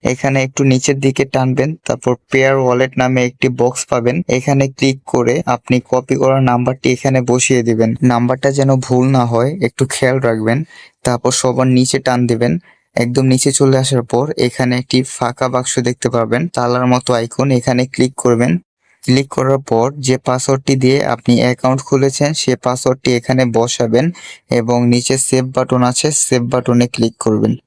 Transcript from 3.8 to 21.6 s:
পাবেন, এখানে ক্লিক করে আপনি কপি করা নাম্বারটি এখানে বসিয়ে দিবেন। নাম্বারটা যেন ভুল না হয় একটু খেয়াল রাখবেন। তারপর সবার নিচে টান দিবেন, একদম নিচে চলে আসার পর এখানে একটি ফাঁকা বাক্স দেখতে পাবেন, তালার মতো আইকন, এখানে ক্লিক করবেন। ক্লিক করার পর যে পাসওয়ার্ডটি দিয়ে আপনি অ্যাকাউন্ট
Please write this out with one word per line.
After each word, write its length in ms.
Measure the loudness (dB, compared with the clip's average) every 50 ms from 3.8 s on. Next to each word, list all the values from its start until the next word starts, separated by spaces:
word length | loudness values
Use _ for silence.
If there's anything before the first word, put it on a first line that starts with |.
| -6
পাবেন, 360 | _ -2 0 0 0 -2 -2 -2
এখানে 400 | -2 -2 -2 0 0 0 2 0
ক্লিক 320 | -2 -2 -2 0 0 0 -2 _
করে 360 | -4 -2 0 0 2 0 -2 -2
আপনি 340 | -2 -4 -4 _ 0 -2 -2 0 _
কপি 260 | -2 -2 0 0 0
করা 260 | 2 2 2 2 2
নাম্বারটি 500 | 2 2 2 0 0 -2 -4 -2 0 -2
এখানে 300 | -2 0 0 0 0 0
বসিয়ে 420 | 0 2 0 0 2 2 0 0 2
দিবেন। 320 | 0 0 0 0 0 0 0 0
নাম্বারটা 480 | 0 2 2 0 0 -2 0 0 -2
যেন 240 | 0 2 2 2 2
ভুল 300 | 0 0 0 0 2 2
না 180 | 2 2 2 0
হয় 320 | 2 0 0 0 0 -2 -2
একটু 240 | -4 -4 _ -2 -4
খেয়াল 340 | -2 -2 -2 0 0 0 2
রাখবেন। 440 | 0 0 0 0 0 0 -2 -2 -4 _ -12 -20 -20 -20 _ _ _
তারপর 280 | -2 -2 0 _ -2
সবার 360 | -2 0 -2 -2 0 2 2
নিচে 320 | 2 4 2 2 2 -2 -2
টান 280 | -2 -2 0 0 0
দিবেন, 320 | 0 0 0 0 0 -2 -2 _ _ _ _ _ _ _
একদম 300 | -4 -2 0 0 0 2
নিচে 260 | 2 2 2 0 0
চলে 260 | 0 2 2 4 4
আসার 260 | 2 2 0 0 -2 -2
পর 300 | 0 -2 -2 -2 -2 -2
এখানে 400 | -2 -2 -2 0 -2 -2 -2 -2
একটি 260 | -4 -4 _ -2 -2 -2
ফাঁকা 440 | -2 -4 -4 -4 -4 -2 -2 -4 -2
বাক্স 300 | -2 -2 -4 -2 -4 -2
দেখতে 300 | -2 -2 -4 _ -4 -2
পাবেন, 380 | 0 0 0 0 0 -2 -2
তালার 400 | -2 _ -2 -2 0 0 0 2
মতো 260 | 2 0 0 0 0 -2
আইকন, 380 | 0 -2 -4 -4 -2 0 0
এখানে 340 | 0 0 0 0 0 0 -2
ক্লিক 280 | -2 -2 -2 -2 -2 -2
করবেন। 420 | -2 0 0 2 2 2 0 0 -2 _ _ _ _ _ _ _ _ -2
ক্লিক 240 | 0 2 2 0
করার 320 | -2 -4 -4 0 0 0 -2
পর 320 | 0 -2 0 0 0 0 -4
যে 200 | -4 -2 -2 -2
পাসওয়ার্ডটি 580 | 0 _ -2 -2 -2 0 -2 -2 0 0 0 0
দিয়ে 300 | 2 2 2 2 2 0
আপনি 360 | -2 -2 -2 0 0 2 2
অ্যাকাউন্ট 400 | 2 0 -2 0